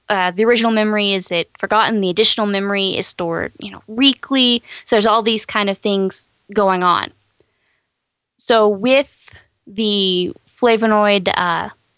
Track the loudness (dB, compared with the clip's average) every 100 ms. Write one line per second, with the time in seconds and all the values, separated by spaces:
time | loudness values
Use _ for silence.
0 | -4 0 0 2 2 2 2 0 0 0
1 | 0 -2 -2 -4 -4 -8 -2 0 2 0
2 | 0 0 0 0 -2 -2 -2 -2 -2 -2
3 | -4 -4 -6 -4 -8 -10 -16 -16 -10 0
4 | 2 0 -4 0 2 0 -4 -18 -2 2
5 | 2 2 0 -2 -2 -2 -2 -4 -2 -2
6 | -2 -6 -14 _ -6 0 0 2 0 0
7 | -4 _ _ _ _ _ _ _ _ _
8 | _ _ _ _ 0 2 2 2 2 2
9 | 0 -12 -20 -20 _ _ -12 -4 -2 0
10 | 0 0 -2 -8 _ -2 2 2 2 2
11 | 4 2 0 -2 -2 -4 -6 -14 _